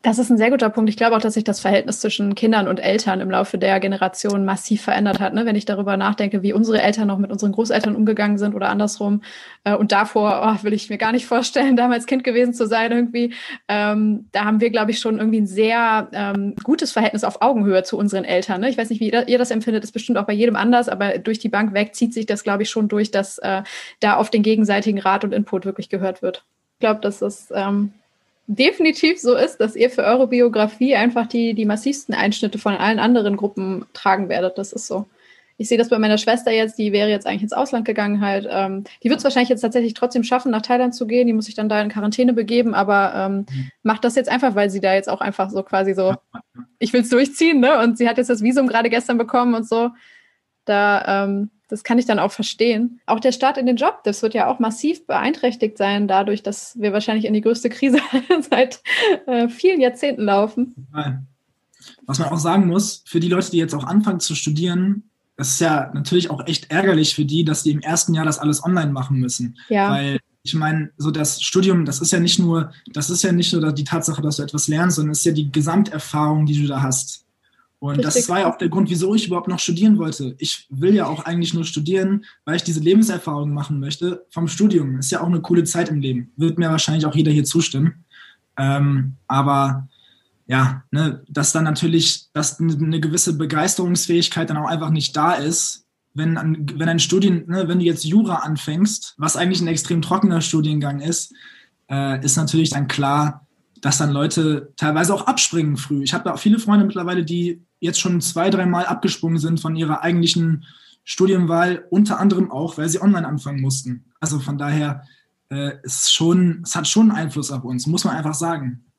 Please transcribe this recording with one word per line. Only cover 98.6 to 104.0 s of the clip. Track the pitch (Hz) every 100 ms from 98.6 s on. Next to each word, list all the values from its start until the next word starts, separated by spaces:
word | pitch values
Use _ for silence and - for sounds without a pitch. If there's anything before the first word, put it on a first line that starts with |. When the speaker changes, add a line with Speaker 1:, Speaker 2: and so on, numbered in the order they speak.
| - 156 208 - - -
Speaker 2:
was | 156 -
eigentlich | 180 180
ein | 170
extrem | 165 - 170
trockener | - 220 208 170
Studiengang | 151 160 151 151 143 143
ist, | 151 170 - - - - _ _ _
äh, | 139 139 135
ist | 139 165
natürlich | 151 160 156
dann | 143 135
klar, | - 139 143 147 - _ _ _ _
dass | 143
dann | 147